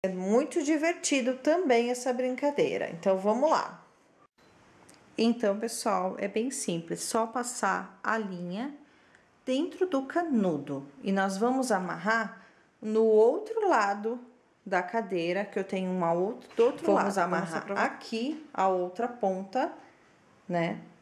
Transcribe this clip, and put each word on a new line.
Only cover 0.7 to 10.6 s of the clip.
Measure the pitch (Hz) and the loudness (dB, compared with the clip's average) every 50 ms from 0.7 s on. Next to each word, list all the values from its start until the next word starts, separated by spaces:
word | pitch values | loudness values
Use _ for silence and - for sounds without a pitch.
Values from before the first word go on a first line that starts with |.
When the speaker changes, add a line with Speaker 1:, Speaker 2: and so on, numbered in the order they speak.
| 320 294 302 330 349 339 - - 294 269 233 247 254 | 2 2 2 0 0 0 0 0 2 2 2 0 -2
Speaker 1:
também | 254 - 294 311 359 381 285 247 233 240 240 | 0 2 2 4 4 4 4 4 4 4 2
essa | 247 247 - 269 | -2 -2 -2 -4
brincadeira, | 247 240 254 254 254 254 - 285 285 - 170 - - - - - | -2 0 -2 -2 -2 0 -2 0 2 2 0 2 2 -2 -4 -6
então | - 165 - 196 190 185 | -8 -2 2 2 2 2
vamos | 185 208 214 240 277 311 | 2 0 2 2 4 4
lá. | 302 202 - - - - - _ _ _ _ _ _ _ _ _ _ _ _ - _ _ _ - - - - - - - _ _ - - | 4 2 0 -4 -8 -14 -20 _ _ _ _ _ _ _ _ _ _ _ _ -20 _ _ _ -20 -20 -20 -20 -20 -20 -20 _ _ -2 2
Então, | 226 233 233 240 - 208 196 208 | 2 2 2 2 2 0 0 0
pessoal, | 220 233 - - - 226 202 185 180 190 190 - | -4 -6 -6 -4 -2 0 0 0 0 -2 -4 -4
é | 196 | -6
bem | 202 196 220 233 269 | -4 -2 -2 -2 -2
simples, | - - - - 175 170 165 - 175 170 | -4 -4 -4 -4 -4 -4 -4 -6 -8 -8
só | - - - 226 226 | -6 -2 0 0 0
passar | 226 226 254 240 247 - - - 196 185 185 190 - - - | 0 -2 -6 -6 -6 -4 -2 0 0 0 0 -4 -8 -16 -6
a | - - 214 | -4 -2 -2
linha | 226 214 196 185 175 180 175 180 202 247 294 285 - - _ _ _ _ _ _ _ _ _ _ _ _ | -2 -4 -6 -8 -8 -8 -8 -6 -6 -8 -8 -10 -14 -20 _ _ _ _ _ _ _ _ _ _ _ _
dentro | - 254 269 320 359 - - 381 | -2 0 0 0 -2 0 -2 -2
do | 370 - 269 269 | 0 0 -2 -2
canudo | - - 330 349 330 277 220 196 185 160 147 | 0 -2 -2 0 2 2 2 2 2 0 0